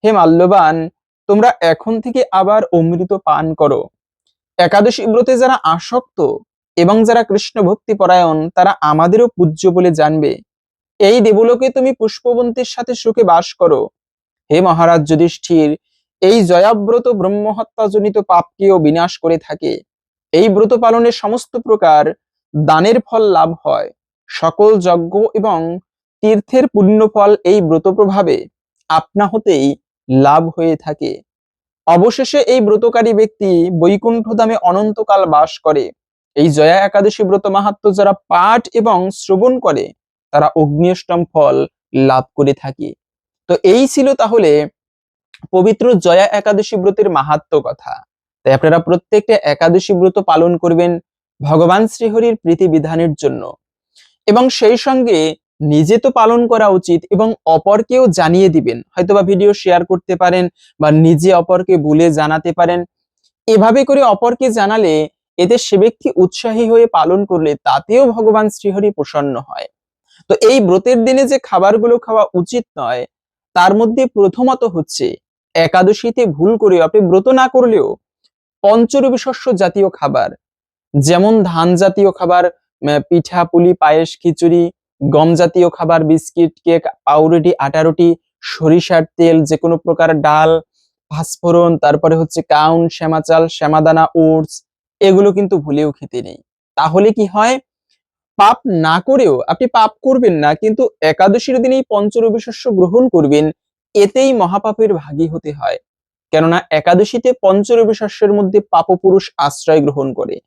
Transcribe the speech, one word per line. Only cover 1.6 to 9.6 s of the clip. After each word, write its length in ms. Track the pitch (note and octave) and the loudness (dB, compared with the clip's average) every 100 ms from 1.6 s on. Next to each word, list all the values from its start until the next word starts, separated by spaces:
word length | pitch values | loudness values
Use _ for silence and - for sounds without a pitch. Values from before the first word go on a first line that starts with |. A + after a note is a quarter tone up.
এখন 400 | E3+ D#3+ - A3+ | -2 -2 -4 -6
থেকে 220 | B3 A#3+ B3 | -4 -4 -2
আবার 300 | F#3+ F#3+ G#3+ G#3+ | -2 0 0 0
অমৃত 480 | F3 E3 E3+ F3+ | 0 0 -2 -4
পান 400 | G3 - D3 D#3+ | -4 -2 -2 -4
করো।" 340 | D#3 D3 C#3 - _ _ _ _ _ _ - | -2 0 0 -6 _ _ _ _ _ _ -2
একাদশী 480 | F3 G3+ G#3 A#3+ A3 | 2 4 2 0 -2
ব্রতে 320 | A3+ B3 B3+ | 0 0 2
যারা 220 | B3+ B3+ | 0 0
আসক্ত 720 | D#3 E3+ - B3 - - D3 G#2 _ _ _ - | -2 -4 -4 -8 -8 -4 -4 -4 _ _ _ 0
এবং 280 | F3 G#3+ | 2 2
যারা 200 | A3 A#3 | 2 2
কৃষ্ণ 380 | A3+ G3+ - A3+ | 0 -4 -4 -2
ভক্তি 320 | F3+ G#3 - | -2 -2 -6
পরায়ণ, 560 | G#3 F#3 F3+ F3 D#3 D#3+ | -2 2 2 2 -2 -4
তারা 260 | - F#3 G3 | 0 0 0
আমাদেরও 460 | D3+ D3+ E3+ G#3+ A#3+ | -2 0 2 2 0
পূজ্য 400 | - E3 D#3 | 0 -2 0